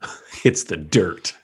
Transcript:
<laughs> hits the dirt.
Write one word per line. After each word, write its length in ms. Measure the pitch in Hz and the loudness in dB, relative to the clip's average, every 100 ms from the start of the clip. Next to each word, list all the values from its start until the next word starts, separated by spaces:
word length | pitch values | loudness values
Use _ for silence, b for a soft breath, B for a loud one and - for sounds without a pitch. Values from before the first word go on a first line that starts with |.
<laughs> 420 | - - - - | -16 -16 -18 2
hits 220 | 127 - | 2 2
the 120 | - 82 | -4 -8
dirt. 580 | 78 117 90 - - - | 0 2 2 -2 -10 -4